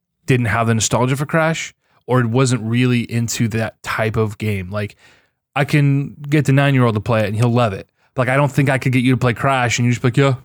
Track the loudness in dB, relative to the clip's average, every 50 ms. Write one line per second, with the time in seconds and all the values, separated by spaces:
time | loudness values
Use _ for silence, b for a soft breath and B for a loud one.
0 | _ _ _ _ _ 0 0 0 0 0 0 0 0 0 0 0 0 0 0 0
1 | 0 0 -2 -2 -4 -2 -2 0 0 0 -2 -4 -8 -12 -14 _ _ _ _ _
2 | _ -2 0 0 2 2 2 2 2 2 0 -2 -2 -2 0 0 2 2 2 0
3 | -2 -2 -4 -4 -4 -4 -2 -2 -2 -2 -2 -4 -4 -6 -8 _ -10 -8 -6 -4
4 | -4 -2 -2 -2 -2 -2 -4 -6 -6 -6 -6 -6 -6 -8 -8 -8 -8 -8 b b
5 | b b b b b b b b _ _ -4 -4 -2 0 2 2 2 2 2 0
6 | -2 -6 -10 -14 -6 -2 0 0 2 4 2 4 4 4 4 4 4 2 2 0
7 | -2 0 0 0 0 0 0 0 2 2 2 2 2 0 -2 -6 -10 _ _ _
8 | _ _ _ -4 -2 0 0 0 0 0 0 0 0 2 0 0 0 0 0 2
9 | 2 2 2 2 2 0 0 0 0 0 0 0 0 0 0 0 0 0 0 0
10 | 0 0 2 2 2 2 2 -2 -6